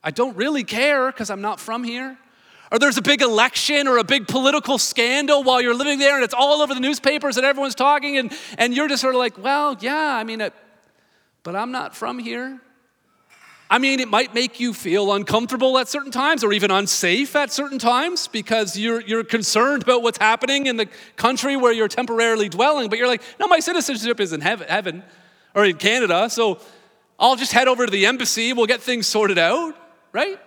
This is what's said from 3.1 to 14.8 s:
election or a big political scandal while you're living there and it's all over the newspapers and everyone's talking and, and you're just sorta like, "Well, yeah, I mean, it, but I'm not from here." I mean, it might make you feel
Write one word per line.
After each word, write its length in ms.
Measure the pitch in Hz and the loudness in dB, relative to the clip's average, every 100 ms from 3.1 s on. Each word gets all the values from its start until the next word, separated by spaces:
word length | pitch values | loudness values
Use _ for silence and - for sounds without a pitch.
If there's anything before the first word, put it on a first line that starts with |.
| 285 | 2
election 680 | 254 214 247 - - 294 277 | 4 4 2 2 0 0 2
or 80 | 240 | 2
a 80 | |
big 240 | 202 277 202 | 2 0 0
political 480 | 262 262 294 294 262 | 0 2 2 0 -2
scandal 680 | - - 233 269 285 285 | 0 0 0 2 2 4
while 200 | 254 254 | 4 2
you're 120 | 247 | 2
living 240 | 240 285 277 | 0 0 2
there 180 | 277 277 | 2 4
and 80 | |
it's 100 | 240 | 0
all 260 | 247 277 302 | 2 2 4
over 140 | 294 | 2
the 60 | 262 | 0
newspapers 580 | 254 294 269 302 294 240 | -2 0 0 0 -2 0
and 80 | 269 | 0
everyone's 280 | 277 277 | 0 -4
talking 440 | 220 262 294 285 277 | 0 2 2 0 -4
and, 180 | 240 285 - 208 | -4 -10 -16 -2
and 160 | 240 | -2
you're 140 | 247 302 | 0 -2
just 120 | 277 | 0
sorta 160 | 262 254 | 0 0
like, 220 | 247 - | -2 -4
"Well, 360 | 220 285 294 233 | -2 0 0 -4
yeah, 340 | 220 302 302 | -4 -2 -2
I 100 | 254 | -4
mean, 180 | 220 220 | -6 -8
it, 100 | 208 - _ _ _ _ _ _ _ _ | -8 -10 _ _ _ _ _ _ _ _
but 140 | - 185 | -10 -8
I'm 160 | 240 | -6
not 240 | 254 - - | -6 -10 -8
from 220 | 226 247 | -8 -8
here." 420 | 233 233 262 262 _ _ _ _ _ _ _ _ - - _ | -8 -8 -10 -14 _ _ _ _ _ _ _ _ -20 -20 _
I 60 | 226 | 0
mean, 240 | 269 269 | 2 0
it 80 | 247 | 0
might 240 | 214 254 | 0 0
make 280 | 226 240 - | -2 -4 -4
you 120 | 240 | -6
feel 400 | 208 | -4